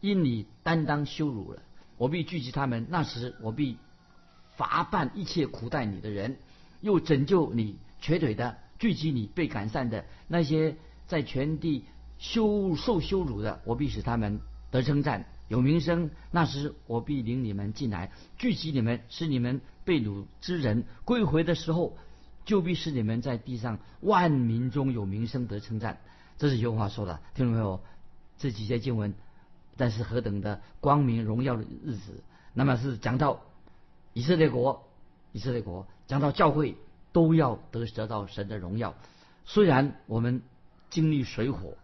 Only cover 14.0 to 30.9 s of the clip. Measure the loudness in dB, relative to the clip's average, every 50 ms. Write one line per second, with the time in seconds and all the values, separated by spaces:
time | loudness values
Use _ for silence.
14 | -2 0 0 0 0 0 -2 -4 -6 -10 -14 -16 -16 -2 0 0 2 4 2 2
15 | 2 2 0 -2 -4 -10 -14 -18 -10 -2 0 4 4 6 4 4 4 2 2 2
16 | 0 -2 -4 -10 -12 -2 2 2 2 2 0 -2 -4 -4 -6 -10 -10 -4 -4 -4
17 | -2 -2 -2 -2 0 -2 -2 0 -2 -2 -2 -4 -4 -4 -4 -4 -4 -4 -2 -4
18 | -6 -8 -10 -14 -20 -20 -12 -4 0 0 0 0 -2 -2 0 2 2 2 0 -2
19 | -4 -12 -8 -4 -2 0 2 2 2 0 0 -2 -4 -10 -18 -10 0 2 2 2
20 | 2 0 -4 -6 -8 -12 -14 -12 -6 -4 -2 0 2 2 2 2 0 -2 -8 -12
21 | 0 0 2 4 4 4 4 2 4 2 0 0 0 0 2 2 2 0 -2 -8
22 | -16 -18 -18 -20 -20 -20 -18 -16 -2 2 2 2 4 2 0 -2 -2 -2 -2 0
23 | 0 0 0 0 -2 -2 -4 -4 -4 -6 -8 -6 -4 -6 -6 -6 -8 -14 -18 -6
24 | 0 4 4 6 6 6 4 4 4 2 2 2 0 0 0 0 0 0 0 -2
25 | -2 -4 -2 -2 -4 -2 -2 -4 -4 -4 -6 -8 -6 -6 -6 -4 -4 -4 -6 -8
26 | -14 -20 -20 -20 -20 -20 -8 0 0 2 2 2 2 0 0 0 -2 -2 -2 -4
27 | -6 -6 -6 -8 -10 -14 -2 0 2 2 2 2 0 0 -2 -4 -8 -12 -16 -18
28 | -18 -18 -20 -20 -20 -20 -16 -6 -4 -4 -4 -4 -4 -2 -2 -2 0 0 -2 0
29 | 0 -2 -4 -6 -12 -18 -20 -20 -20 -20 -20 -20 -20 -20 -2 0 0 0 2 0
30 | -4 -2 -2 -2 -2 -2 -2 -2 -4 -4 -6 -6 -10 -16 -16 -2 4 4